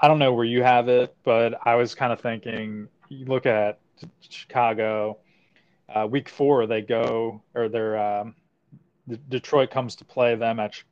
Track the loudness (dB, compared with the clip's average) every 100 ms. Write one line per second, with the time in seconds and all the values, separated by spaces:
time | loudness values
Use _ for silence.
0 | 6 6 4 2 0 2 4 4 4 4
1 | 2 -2 0 2 2 0 2 2 2 -2
2 | -4 -2 -4 -6 -8 -8 -8 -12 -14 _
3 | _ -14 -4 -2 0 0 0 -4 _ _
4 | -20 _ _ -20 -6 0 0 0 -2 -2
5 | -4 -8 _ _ _ _ _ _ -8 -4
6 | -2 -4 -6 0 2 4 2 -2 -2 -2
7 | -2 -2 -4 -8 _ -6 -4 -2 -4 -2
8 | -4 -4 -8 -14 _ _ _ -20 _ _
9 | -16 -14 -8 -8 0 0 2 -2 -6 -10
10 | -10 0 2 2 -2 -4 -6 -10 -20